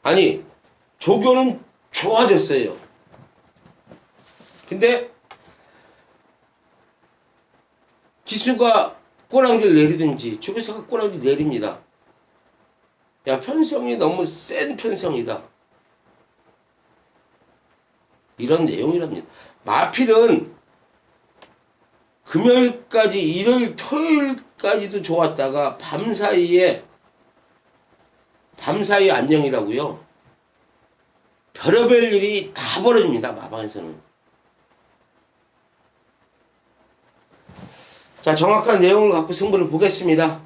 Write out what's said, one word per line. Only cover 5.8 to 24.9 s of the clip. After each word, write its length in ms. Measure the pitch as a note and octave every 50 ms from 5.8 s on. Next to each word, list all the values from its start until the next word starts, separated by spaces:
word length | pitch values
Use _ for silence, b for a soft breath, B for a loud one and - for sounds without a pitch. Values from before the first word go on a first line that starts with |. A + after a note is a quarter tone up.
| b b b b b b _ _ _ _ _ _ _ _ _ _ _ _ _ _ _ _ _ _ _ _ _ _ _ _ _ _ _ _ _ _ _ _ _ _ _ _ _ _ _ _ _ _ _
기수가 720 | - G#3 G#3+ - B3+ B3+ A3 A#3+ A#3 A3 G3+ - - - - _ _ _ _ _ _
꼬랑지를 460 | - C4 C4 B3 A3+ A3 A3 G3 E3
내리든지 680 | D#3 D3+ D3+ F3 D#3 D#3+ D3+ C3 - A#2 A#2 G#2+ G#2
조교사가 460 | - - G3 A#3 A3 G#3+ G#3+ G#3+ -
꼬랑지 320 | - A#3+ A3+ G#3+ G3+ F#3 D#3
내립니다. 640 | A#2+ C3+ C#3 - - D3+ C3 G#2+ G#2 G2 F2+ - _ _ _ _ _ _ _ _ _ _ _ _ _ _ _ _ _ _ _ _ _ _ _ _ _ _ _ _ _ C3+
"야, 100 | C3 C3
편성이 580 | - B3 C#4+ D#4+ D#4 - D4 - B2 A#2+ A#2+
너무 280 | G#3+ E3 D#3 F3 F#3 F3
센 520 | D#3 - - - - - - - C#4+ C4
편성이다." 680 | - - A3+ G3 F#3+ F#3 E3+ C#3+ A#2+ A#2 A#2+ G#2+ F#2+ - _ _ _ _ _ _ _ _ _ _ _ _ _ _ _ _ _ _ _ _ _ _ _ _ _ _ _ _ _ _ _ _ _ _ _ _ _ _ _ _ _ _ _ _ _ _ _ _ _ _ _ _ _ _ _ _ _ _ -
이런 260 | A#2 B2 D#3 E3+ E3
내용이랍니다. 640 | C3+ - - A#2+ D3+ F3 F3 E3 C#3+ G#2+ F2+ - b b b b b b b _
마필은 880 | - G#2+ C#3 F3 - - - C4 A3+ A3 A3 A#3 A3+ - - - - - _ _ _ _ _ _ _ _ _ _ _ _ _ _ _ _ _ - _ _ _ _ _ _ _ _ _ _ _ _ _ _ _ _
금요일까지, 960 | - - D#3+ G#3+ B3 B3 B3+ B3 B3 - - - _ - A3+ A3 G3+ G3 G3
일요일, 560 | F3 D#3 E3 F#3 G3+ A#3 B3+ B3+ A#3 A3 -
토요일까지도 1300 | - - - C#4+ D4+ D#4+ E4 D#4 D4 C#4+ C4+ C4 - - _ _ - - G3+ G#3+ G#3 G3+ G3